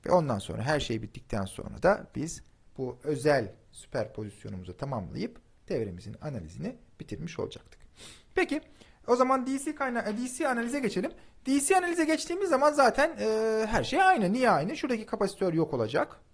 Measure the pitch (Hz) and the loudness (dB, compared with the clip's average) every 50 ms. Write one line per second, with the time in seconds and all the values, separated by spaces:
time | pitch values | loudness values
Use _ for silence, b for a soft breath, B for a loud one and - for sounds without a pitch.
0 | _ - 180 180 160 139 117 98 - - - 110 110 139 156 147 - - 113 113 | _ 4 4 4 4 2 -2 -2 -4 -6 -6 -4 -2 0 0 -2 0 -2 -4 -4
1 | 113 - _ - - _ - 104 98 95 - - - - - - - 147 151 - | -4 -10 _ -18 -10 _ -4 -4 -4 -6 -8 -10 -12 -12 -10 2 4 4 4 4
2 | - - _ - 151 170 - - - - _ _ _ - - - 131 123 120 - | -2 -10 _ -6 -6 -6 -8 -12 -14 -20 _ _ _ -20 -10 -8 -8 -8 -8 -8
3 | - 147 151 127 139 151 147 135 113 - - _ _ _ _ - - - - 120 | -4 -4 -4 0 2 4 4 4 2 -2 -10 _ _ _ _ -20 -20 -6 -4 -4
4 | 107 107 - - 107 104 - - - 104 101 92 90 90 90 - 139 143 139 113 | -4 -4 -6 -10 -10 -10 -12 -14 -14 -12 -12 -10 -12 -12 -10 -10 -8 -6 -4 -6
5 | 92 80 - - 202 240 - - _ _ _ _ _ - 190 131 113 101 87 87 | -6 -6 -6 -6 -6 -6 -8 -14 _ _ _ _ _ -6 -4 -4 -4 -4 -6 -12
6 | - 101 110 - - 151 139 110 82 76 85 117 156 220 262 - - _ - _ | -12 -14 -14 -10 -10 -10 -8 -8 -10 -12 -12 -8 -8 -8 -10 -10 -20 _ -18 _
7 | - - 104 101 156 165 - - - - - - - _ - _ - - B B | -12 -12 -10 -10 -10 -10 -8 -8 -8 -8 -8 -16 -20 _ -20 _ -20 -20 B B
8 | B B B B B B - 381 359 - 277 311 - b b b b b b b | B B B B B B -2 -2 0 0 -2 -6 -6 b b b b b b b
9 | b - 240 247 262 254 269 262 247 262 269 269 - 320 294 - 277 262 240 233 | b 0 4 4 4 4 4 0 0 -2 -4 -4 -4 -6 -6 -4 -4 -2 -2 -2
10 | - 202 214 226 247 254 - - 339 269 254 240 233 240 254 285 262 208 - 185 | -2 -2 -4 -4 -4 -6 -4 -2 -2 0 0 0 -2 -2 -2 -2 -2 -2 -2 -2
11 | 190 349 - b b b b b - 254 269 285 277 - 381 370 359 349 339 349 | -4 -4 -6 b b b b b -2 0 2 2 4 4 4 4 4 2 0 0
12 | 320 294 320 302 - - 339 381 415 359 320 269 277 302 294 294 269 233 - - | 2 2 2 0 0 -4 -4 -2 0 2 2 4 4 4 6 6 6 6 6 4
13 | 285 330 320 208 208 220 220 220 220 220 220 220 226 214 226 190 120 - - 320 | 2 2 0 -2 -2 0 0 2 0 0 0 0 0 0 0 0 0 0 2 4
14 | 381 381 370 294 202 175 202 254 254 233 190 147 151 196 311 - - 262 254 220 | 6 6 6 6 4 2 2 4 4 4 4 4 2 -2 -4 -4 -2 -2 -2 -2
15 | 220 - - 208 208 190 - - 196 185 165 160 160 156 - 123 113 107 127 165 | -2 -6 -2 -2 -2 -2 0 0 -2 0 2 2 2 2 2 -2 -2 0 2 0
16 | 294 - - - _ _ | 0 0 -6 -20 _ _